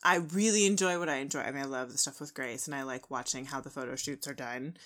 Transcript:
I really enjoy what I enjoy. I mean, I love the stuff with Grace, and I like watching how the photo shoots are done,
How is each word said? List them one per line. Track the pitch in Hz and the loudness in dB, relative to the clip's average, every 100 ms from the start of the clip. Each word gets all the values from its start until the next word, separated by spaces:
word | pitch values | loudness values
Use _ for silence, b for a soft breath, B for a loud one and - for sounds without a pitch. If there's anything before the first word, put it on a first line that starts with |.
I | 175 175 | 4 4
really | 160 180 220 214 202 | 4 4 4 6 6
enjoy | 196 185 175 | 6 4 2
what | 170 | 0
I | 135 | 0
enjoy. | 139 147 | -2 -2
I | 120 | -2
mean, | 139 | -4
I | 139 | -4
love | 131 123 | -4 -4
the | 135 | 0
stuff | - - | 0 -2
with | 147 | -10
Grace, | - 127 120 - | -6 -6 -4 -4
and | 143 | -4
I | |
like | 135 127 - | -4 -6 -6
watching | 127 110 131 131 | -6 -2 -4 -4
how | 139 | -8
the | 135 | -6
photo | 143 127 131 | -6 -6 -4
shoots | - 143 - | -4 -6 -8
are | |
done, | 139 123 123 139 - | -6 -6 -6 -6 -10